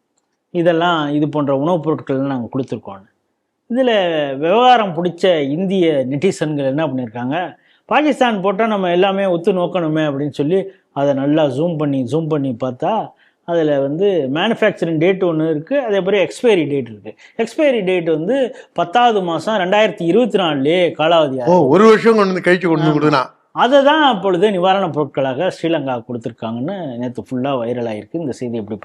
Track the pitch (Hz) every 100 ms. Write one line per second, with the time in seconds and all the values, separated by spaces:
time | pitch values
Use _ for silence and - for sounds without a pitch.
0 | _ _ _ _ _ 175 170 165 175 165
1 | 147 147 147 147 143 135 151 180 151 151
2 | - 135 139 131 113 135 127 113 107 98
3 | - _ _ _ _ _ _ 240 254 214
4 | 175 160 143 135 165 214 254 240 202 160
5 | 175 170 190 165 139 151 190 196 165 143
6 | 127 143 185 - 156 147 135 143 160 127
7 | 120 117 123 160 165 - _ _ - 233
8 | 302 - 247 208 190 196 226 202 185 175
9 | 196 196 196 170 190 185 170 180 160 156
10 | 151 139 147 - 147 190 190 - _ 143
11 | 143 135 143 156 147 127 175 156 147 135
12 | 120 151 160 156 139 113 127 123 170 214
13 | 151 - _ _ - 170 151 143 139 156
14 | 202 180 131 151 214 226 214 - 170 160
15 | 170 190 180 156 160 151 160 277 233 196
16 | 185 208 165 - 247 190 139 143 117 107
17 | 107 - - - 226 - 294 240 185 185
18 | 165 156 170 269 233 - - - 175 240
19 | 240 214 175 160 214 214 180 208 214 -
20 | 170 208 240 196 170 143 139 180 170 127
21 | 160 170 147 131 139 180 135 170 220 214
22 | 214 220 190 185 175 180 170 160 156 147
23 | 151 139 123 _ _ - 226 285 277 311
24 | 285 202 190 175 214 185 185 196 180 143
25 | 139 - 135 127 180 - 165 165 135 123
26 | 113 120 120 117 113 117 143 202 151 120
27 | 123 120 101 127 135 131 113 123 117 107
28 | 101 165 151 - 123 117 101 107